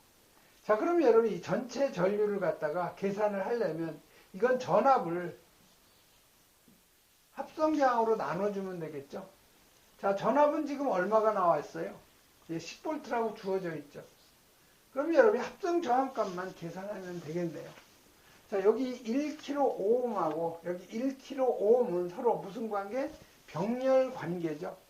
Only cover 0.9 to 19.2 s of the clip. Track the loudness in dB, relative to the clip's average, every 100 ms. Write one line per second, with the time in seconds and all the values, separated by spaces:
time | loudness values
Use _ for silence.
0.9 | 4 6 6 4 0 -2 -4 -4 -2 -2
1.9 | 2 0 2 0 0 -2 -2 -2 -2 -4
2.9 | -4 -4 0 -2 -2 -2 -2 -2 -2 -6
3.9 | -8 -18 -20 -16 -2 0 0 2 4 6
4.9 | 4 2 -4 -6 -12 _ _ _ _ _
5.9 | _ _ _ _ _ _ _ _ _ _
6.9 | _ _ _ _ -12 -10 0 0 4 4
7.9 | 4 2 2 0 -2 -2 -2 -6 -8 -8
8.9 | -10 -10 -12 -14 -20 _ _ _ _ _
9.9 | -4 0 0 2 4 4 4 -2 -2 0
10.9 | 0 4 4 4 2 4 2 0 -8 -8
11.9 | -10 -20 _ _ _ -10 -10 -10 -10 -6
12.9 | -6 -2 -2 -2 -4 -4 -2 -2 -8 -12
13.9 | -18 -20 _ _ _ _ _ _ _ _
14.9 | -4 2 6 6 6 -2 -6 0 0 2
15.9 | 2 2 -2 -4 -4 -8 -10 -12 -10 -10
16.9 | -10 -10 -10 -6 -4 -4 -6 -14 -18 -20
17.9 | -20 _ _ -20 -20 -6 0 2 2 0
18.9 | -6 -2 -2